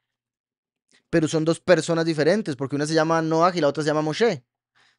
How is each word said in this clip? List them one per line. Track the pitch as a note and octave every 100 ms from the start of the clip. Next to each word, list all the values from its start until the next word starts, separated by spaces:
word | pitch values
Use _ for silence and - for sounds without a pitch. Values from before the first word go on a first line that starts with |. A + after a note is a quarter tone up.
| _ _ _ _ _ _ _ _ _ _ _
Pero | E3 D3+
son | D#3+
dos | D#3 D#3+
personas | - E3 D#3 E3
diferentes, | E3 D#3 D3 G#3 E3+ C3
porque | C3+ C#3+
una | D3+
se |
llama | D#3+ D#3+ E3
Noah | D#3+ D#3+ F3+
y | F3
la | C#3+
otra | C#3
se | D3+
llama | D3+
Moshe. | D#3 D3+ A3+ C#3 - _ _ _ _